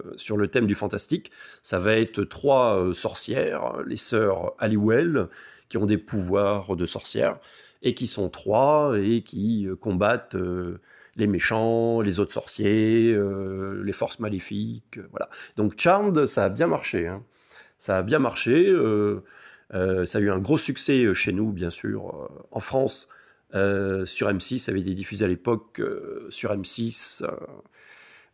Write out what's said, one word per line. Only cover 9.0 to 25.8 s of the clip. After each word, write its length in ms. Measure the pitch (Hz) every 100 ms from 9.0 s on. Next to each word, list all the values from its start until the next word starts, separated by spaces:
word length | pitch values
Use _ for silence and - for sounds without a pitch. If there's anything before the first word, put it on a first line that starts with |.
| 101 117
qui, 460 | - 92 107 110 95
euh, 80 | 92
combattent, 580 | 110 92 104 123 -
euh, 460 | 95 90 90 90 92 - - - -
les 120 | 104
méchants, 720 | 110 - 110 113 117 117 113
les 220 | 101 90
autres 100 | 98
sorciers, 840 | - - - 104 110 110 113 117
euh, 680 | 104 101 98 95 95 98 98
les 80 | 98
forces 280 | - 113 -
maléfiques, 800 | 110 95 - 104 110 113 - 95
euh, 80 | -
voilà. 180 | 101 - - - -
Donc 160 | 107 -
Charmed, 500 | 170 196 208 156 135
ça 200 | - 101
a 40 |
bien 180 | 107 165
marché, 400 | 160 - 87 85
hein. 160 | 98 - _ _ - - _
Ça 200 | - 95
a 60 |
bien 160 | 98 110
marché, 500 | 117 - 113 151 196
euh, 520 | 175 113 104 104 98 - - - - -
euh, 320 | 95 95 92 87
ça 140 | 110
a 20 |
eu 80 | 101
un 80 | 95
gros 200 | 98 156
succès, 460 | - 123 - 135
euh, 100 | 110
chez 200 | 92 -
nous, 180 | 95 110
bien 200 | 90 87
sûr, 360 | - 107 104 92
euh, 340 | 73 - 71 -
en 100 | -
France, 480 | - 135 135 - - - _ _ _
euh, 520 | 98 98 98 98 95 92
sur 240 | - 101
M 100 | 95
six, 200 | - 127
ça 120 | -
avait 80 | 95
été 140 | 92
diffusé 320 | 92 95 101 98
à 20 |
l'époque, 540 | 90 120 110 - -